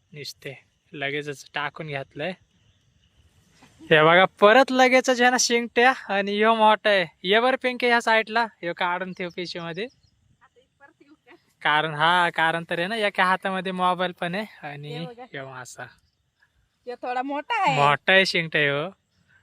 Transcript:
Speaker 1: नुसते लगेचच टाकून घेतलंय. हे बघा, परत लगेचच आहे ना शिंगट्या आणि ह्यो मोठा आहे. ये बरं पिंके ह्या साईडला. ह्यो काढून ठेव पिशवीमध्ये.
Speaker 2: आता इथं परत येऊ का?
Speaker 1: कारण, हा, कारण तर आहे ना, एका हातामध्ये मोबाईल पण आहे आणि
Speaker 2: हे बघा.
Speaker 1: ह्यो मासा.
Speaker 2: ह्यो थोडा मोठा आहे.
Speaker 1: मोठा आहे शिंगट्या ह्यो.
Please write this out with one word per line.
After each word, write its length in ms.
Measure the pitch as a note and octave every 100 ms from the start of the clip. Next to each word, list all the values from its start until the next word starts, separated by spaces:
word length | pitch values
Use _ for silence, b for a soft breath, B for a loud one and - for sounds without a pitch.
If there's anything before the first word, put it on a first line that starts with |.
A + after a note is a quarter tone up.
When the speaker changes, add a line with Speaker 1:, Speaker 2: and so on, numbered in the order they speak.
| _
Speaker 1:
नुसते 420 | D3 C3+ - C#3+ C3 _ _ _
लगेचच 520 | D3+ C#3 D3 D3 C3+ -
टाकून 340 | D3+ C#3+ - D#3
घेतलंय. 460 | C#3 C3+ C#3+ E3 F3+ _ _ _ _ _ _ _ _ _ _ _ _ _ _ -
हे 120 | D#3
बघा, 220 | D#3 F3 F#3+ -
परत 320 | G#3 A#3+ C4
लगेचच 500 | B3+ B3+ B3+ B3+ A#3+
आहे 80 | B3
ना 80 | B3
शिंगट्या 540 | - A#3 A#3 - B3 C4 -
आणि 260 | G3 G3 G#3
ह्यो 160 | A3 A3+
मोठा 340 | G#3+ G#3 G#3+
आहे. 160 | G3 E3 _
ये 160 | F3+ G#3+
बरं 180 | B3+ C4
पिंके 260 | B3+ B3 B3
ह्या 140 | A#3
साईडला. 420 | A3+ A3 A3 A3 A3+ _
ह्यो 120 | E3+ E3+
काढून 360 | F3+ F3+ F#3 F3+
ठेव 120 | F3+ F3+
पिशवीमध्ये. 500 | E3+ F3+ E3+ E3 A#3+
Speaker 2:
आता 760 | _ _ _ _ _ _ A#4+
इथं 200 | C5 _
परत 220 | C#4+ _
येऊ 120 | _
का? 220 | D#4+ _ D#4+ _ _
Speaker 1:
कारण, 340 | D#3 D3+ D#3+ D3
हा, 340 | D#3+ F3+ E3+ E3
कारण 280 | E3 E3 E3+
तर 100 | E3+
आहे 80 | F3+
ना, 80 | A3+ G3+
एका 180 | G3 F#3
हातामध्ये 460 | F#3 G3 F#3+ F#3
मोबाईल 400 | F#3 F3+ F3+ F3+ F3
पण 140 | F3 F#3
आहे 320 | G#3+ - D3+
आणि 300 | C#3+ D3 D3+
Speaker 2:
हे 80 | E3+
बघा. 180 | A#3 B3+
Speaker 1:
ह्यो 140 | C#3+ C3+
मासा. 360 | C3 B2 - B2 _ _ _ _ _ _ _ _ _ B3
Speaker 2:
ह्यो 80 | B3
थोडा 200 | B3 B3
मोठा 400 | C4+ C#4+ D4 A#4
आहे. 140 | F4 C#3+
Speaker 1:
मोठा 380 | C#3+ C#3+ -
आहे 120 | F#3+ F#3
शिंगट्या 360 | F3+ E3 D#3+
ह्यो. 280 | C#3+ C#3+ E3+ - _ _ _ _